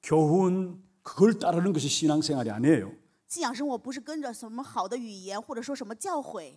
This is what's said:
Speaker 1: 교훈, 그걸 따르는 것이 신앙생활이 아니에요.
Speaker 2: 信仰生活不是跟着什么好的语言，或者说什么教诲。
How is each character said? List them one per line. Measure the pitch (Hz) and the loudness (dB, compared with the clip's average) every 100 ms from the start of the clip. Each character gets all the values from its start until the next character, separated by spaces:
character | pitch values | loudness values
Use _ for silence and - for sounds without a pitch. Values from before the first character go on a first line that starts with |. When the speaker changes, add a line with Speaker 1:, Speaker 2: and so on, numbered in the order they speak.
Speaker 1:
교훈, | - 156 151 175 185 185 185 180 _ _ | 2 4 6 6 4 2 -2 -8 _ _
그걸 | - - 202 220 | -16 4 6 6
따르는 | - 170 180 | 2 2 2
것이 | 160 139 | 0 0
신앙생활이 | - 156 151 156 139 113 | 2 2 2 2 0 -2
아니에요. | 104 131 151 95 - _ _ _ | 2 4 4 2 -12 _ _ _
Speaker 2:
信 | - | -4
仰 | 285 | -4
生 | 240 285 | -2 -4
活 | 240 | -4
不 | 240 | -6
是 | 269 | -10
跟 | 240 311 | -8 -8
着 | 269 | -8
什 | 226 226 | -10 -12
么 | 233 | -10
好 | 269 240 190 | -8 -4 -4
的 | 240 | -4
语 | 233 | -8
言， | 196 185 196 | -12 -8 -8
或 | 233 233 | -8 -10
者 | |
说 | 233 277 | -8 -8
什 | 214 | -8
么 | 226 | -8
教 | 392 330 | -4 -4
诲。 | 262 202 156 | -4 -10 -12